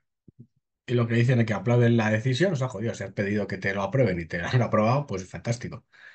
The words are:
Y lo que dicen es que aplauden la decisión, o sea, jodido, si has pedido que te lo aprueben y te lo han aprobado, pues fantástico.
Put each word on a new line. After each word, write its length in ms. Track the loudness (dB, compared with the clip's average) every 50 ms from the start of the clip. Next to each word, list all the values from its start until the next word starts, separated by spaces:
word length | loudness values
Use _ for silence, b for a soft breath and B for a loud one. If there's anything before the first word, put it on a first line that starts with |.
| b b _ _ _ -20 -20 -20 -20 _ _ _ _ _ _ _ _
Y 80 | -2 0
lo 120 | 0 2
que 80 | 2 2
dicen 260 | 2 4 4 4 4
es 60 | 2
que 80 | 2 -2
aplauden 420 | -2 0 2 2 4 4 6 4
la 140 | 4 4 2
decisión, 420 | 0 0 0 0 0 2 2 0 0
o 20 |
sea, 120 | 0 -2 -4
jodido, 260 | -4 -6 -6 -6 -6
si 100 | -6 -8
has 80 | -8 -6
pedido 340 | -4 -2 -2 -2 -2 -2
que 120 | -4 -6 -6
te 140 | -4 -4 -2
lo 80 | -2 -2
aprueben 380 | 0 2 2 2 2 0 -2
y 60 | -4
te 120 | -6 -6 -6
lo 100 | -4 0
han 140 | 0 0 0
aprobado, 440 | 2 2 2 4 4 2 0 -2
pues 220 | -4 -6 -8 -8 -10
fantástico. 580 | -12 -8 -6 -6 -6 -6 -6 -10 -12 -14 -16 _ B B B B B